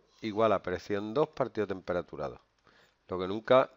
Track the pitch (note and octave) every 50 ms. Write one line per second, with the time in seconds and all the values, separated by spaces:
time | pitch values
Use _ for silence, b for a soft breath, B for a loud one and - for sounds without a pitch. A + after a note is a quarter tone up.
0 | _ _ _ - - A2 F#2+ G#2+ A2 A2 G2+ F2+ - F2+ F2+ E2+ - - G#2 G2+
1 | G#2 G#2+ A2 C#3+ D#3 D3+ - - C3 G#2+ - A2 G#2 F#2 G2 F#2 - - F2+ F2
2 | D#2+ - D#2 C#2+ D2 C2 A#1+ - _ _ _ _ b b b b b b b b
3 | _ - F#2+ F2+ F#2 F#2 G2+ A2 G#2+ - B2+ C3 C3 - -